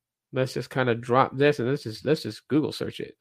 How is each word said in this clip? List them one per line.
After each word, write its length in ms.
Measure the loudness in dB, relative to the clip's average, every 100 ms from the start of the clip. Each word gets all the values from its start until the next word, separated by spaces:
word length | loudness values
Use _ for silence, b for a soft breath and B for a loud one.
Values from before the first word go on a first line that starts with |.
| _ _ _
let's 200 | -2 -2
just 160 | -2 -4
kinda 280 | 0 2 0
drop 400 | 2 4 4 4
this, 240 | 2 4
and 80 | 0
let's 160 | -2
just, 200 | -4 -6
let's 200 | 0 0
just 240 | -2 -10 -2
Google 240 | 0 0
search 260 | -2 -6 -6
it. 180 | -12 -12